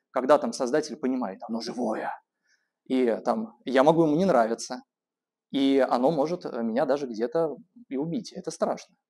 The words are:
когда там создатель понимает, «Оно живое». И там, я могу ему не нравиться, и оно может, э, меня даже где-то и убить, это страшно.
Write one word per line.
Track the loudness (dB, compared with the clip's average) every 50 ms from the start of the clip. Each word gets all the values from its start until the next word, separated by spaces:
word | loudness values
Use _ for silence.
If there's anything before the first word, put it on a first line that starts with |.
| _ _
когда | -4 -4 4 4 4
там | 4 4 -2
создатель | -4 -4 -2 0 0 -2 -2 -4 -8
понимает, | -4 -4 -2 -2 -2 -4 -6 -8 -10 -10
«Оно | -8 -8 -6
живое». | -6 -8 -6 -6 -4 -4 -4 -4 -6 -8 -10 -12 _ _ _ _ _ _ _ _ _ _ _ _ _
И | -2 0 2 2 2 0 0 -2
там, | -2 -2 -2 -4 -8 -14 _ _
я | 0 2 6 6
могу | 6 6 6 4
ему | 4 4
не | 2 2
нравиться, | 4 4 4 4 2 0 -6 -6 -12 -14 -16 _ _ _ _ _ _ _ _ _ _ _ _ _ _
и | -2 0 2 4 4 4 4 2
оно | 2 2 2 2
может, | 2 2 0 -2 -2 -6 -8
э, | -8 -6 -4
меня | -4 -2 0 0 0
даже | 0 0 -2 -2
где-то | -6 -4 -4 -4 -2 0 -2 -2 -2 -4 -10 -16 _ _ -20 -14
и | _ -6
убить, | -6 -4 -4 -6 -8 -8 -10 -14
это | -12 -12 -12
страшно. | -6 -4 -4 -4 -4 -8 -10 _ _ _ _